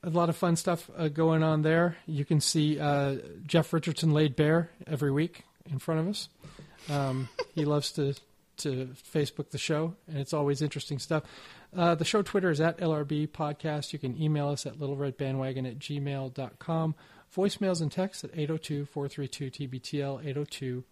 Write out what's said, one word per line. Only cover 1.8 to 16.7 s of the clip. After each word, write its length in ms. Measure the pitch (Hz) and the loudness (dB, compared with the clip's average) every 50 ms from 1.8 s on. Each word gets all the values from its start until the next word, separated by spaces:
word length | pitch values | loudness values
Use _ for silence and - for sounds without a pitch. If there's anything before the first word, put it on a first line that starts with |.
| 170 175 165 - - | 4 4 2 -2 -8
You 180 | - 156 143 143 | -4 -2 -2 0
can 160 | - 160 151 | 4 4 4
see, 400 | - - - 165 151 151 151 143 | 4 4 2 4 4 4 2 2
uh, 360 | 151 147 143 143 139 139 139 127 - 69 85 82 - 151 | 2 2 2 2 2 0 0 -2 -6 -10 -14 -14 -10 2
Jeff 260 | - 170 156 - - | 2 2 4 4 0
Richardson 380 | 165 - - 151 - - 160 151 | 0 0 0 -2 2 2 4 6
laid 220 | 151 156 151 127 | 6 4 4 4
bare 340 | - 151 151 156 165 170 170 - - - | 4 4 6 6 4 2 0 -6 -18 -8
every 260 | - 156 139 147 143 | -6 -4 0 0 2
week 320 | 135 143 156 - - - - _ _ _ - - | 2 2 0 0 -4 -10 -20 _ _ _ -12 -8
in 100 | 147 131 | -8 -6
front 200 | - - 165 160 | -2 -2 0 0
of 80 | 160 180 | 0 0
us. 220 | 208 - - - _ _ - - - - - - - - - - | -2 -4 -8 -10 _ _ -20 -20 -20 -20 -20 -20 -20 -20 -8 -2
Um, 400 | 147 143 139 135 131 131 131 117 - - 508 - - | -2 0 0 0 0 -2 -4 -6 -6 -8 -8 -6 -2
he 100 | 170 151 | -2 0
loves 260 | 147 147 147 143 - - | 2 2 2 0 -2 -2
to, 200 | - 147 139 139 - - _ _ _ _ _ _ - | 0 0 0 -2 -4 -8 _ _ _ _ _ _ -6
to 340 | - 151 131 127 131 127 131 - - - | -4 -4 -2 -2 -4 -6 -10 -16 -20 -4
Facebook 380 | - 160 147 135 - - 139 _ | 0 0 0 0 -2 -8 -10 _
the 80 | - 135 | -6 -6
show, 380 | - - 160 147 160 170 170 - _ - | -2 0 0 0 0 -2 -4 -8 _ -8
and 120 | 160 139 | -6 -6
it's 140 | 139 - - | -4 -2 0
always 280 | 151 147 143 143 131 | 0 2 2 2 2
interesting 380 | 156 147 - 147 - - 147 131 | 0 -2 -2 -6 -8 -6 -6 -6
stuff. 240 | - - 165 156 - - - - - - - - - - - | -4 -2 -2 -2 -2 -4 -16 -20 -20 -20 -20 -20 -20 -12 -2
Uh, 200 | 180 170 170 170 | 2 4 4 4
the 100 | 156 165 | 4 2
show 160 | - - 220 | 2 2 2
Twitter 300 | 196 - - 202 185 185 | 2 4 2 2 4 4
is 100 | 160 143 | 2 4
at 200 | 160 165 160 - | 2 2 2 2
L 100 | 175 165 | 0 0
R 120 | 156 151 151 | 0 0 0
B 240 | 143 156 147 151 151 | 0 0 0 0 -2
Podcast. 640 | _ - 160 147 147 - - 165 151 151 143 - | _ -4 -4 -4 -4 -4 -4 -4 -2 -2 -4 -6
You 80 | - 147 | -8 -6
can 220 | - 131 123 143 | -4 -4 -2 0
email 280 | 156 151 156 147 143 143 | 2 2 2 2 2 0
us 160 | 147 139 - | -2 -2 -4
at 100 | 143 - | -8 -8
littleredbandwagon 920 | 147 147 135 143 135 143 139 131 _ 147 135 135 135 131 131 131 131 127 127 | -6 -4 -4 -2 -2 -2 -4 -2 _ -2 -2 0 -2 -2 -2 -2 -4 -4 -4
at 120 | 117 143 | -6 -8
gmail 540 | - - 147 143 139 143 139 135 135 131 127 | -8 -6 -4 -4 -2 -2 -4 -4 -4 -6 -6
dot 260 | - 135 120 - - | -8 -8 -8 -10 -12
com. 360 | - - | -6 -2